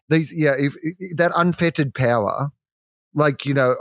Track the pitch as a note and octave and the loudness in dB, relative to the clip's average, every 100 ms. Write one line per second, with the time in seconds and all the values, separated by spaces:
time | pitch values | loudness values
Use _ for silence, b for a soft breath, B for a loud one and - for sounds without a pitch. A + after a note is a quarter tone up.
0 | - D#3+ D#3 E3 D3 C3+ C#3 - D#3 F3+ | 0 0 0 0 0 2 -2 -2 -10 -8
1 | F#3 E3+ E3+ E3+ F3 E3 E3+ - C#3 - | -12 0 0 2 0 2 -2 0 -4 0
2 | B2+ A#2+ G2+ - C#3 - _ _ _ _ | 0 2 0 -2 -6 -8 _ _ _ _
3 | _ D3+ D3+ C3 C#3 C#3 B2+ B2+ | _ 0 0 0 -2 2 2 2